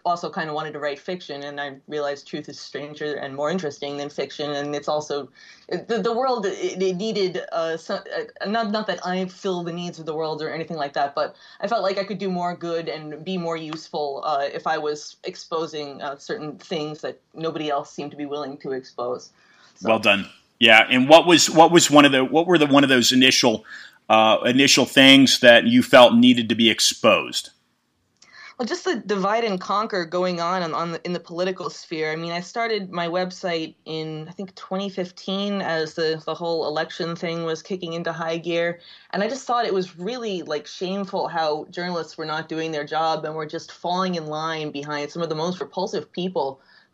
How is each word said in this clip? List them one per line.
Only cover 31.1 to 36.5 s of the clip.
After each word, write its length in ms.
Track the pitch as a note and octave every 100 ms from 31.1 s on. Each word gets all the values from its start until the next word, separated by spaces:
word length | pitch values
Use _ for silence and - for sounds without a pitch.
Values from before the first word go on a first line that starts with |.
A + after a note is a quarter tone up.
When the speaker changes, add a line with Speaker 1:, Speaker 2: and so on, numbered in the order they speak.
Speaker 1:
the 80 | F3
political 520 | F3 E3+ F#3 F#3 F3
sphere. 400 | - - D#3 D#3
I 40 | D#3+
mean, 160 | E3+
I 80 | E3+
started 520 | F3+ A#3+ A#3 G#3+ F#3
my 160 | F3 E3+
website 640 | F3+ F#3 F#3 F#3 E3 D#3+ - -
in, 420 | D#3+ D#3 D#3 D#3+
I 20 |
think, 220 | F3+ F#3+
twenty 360 | - - F#3+ G3
fifteen 680 | F#3+ F#3 - - G3 G3+ G3+
as 360 | C#3+ D#3+ D#3 E3+
the, 260 | D#3 D#3+
the 120 | - D#3+
whole 320 | E3+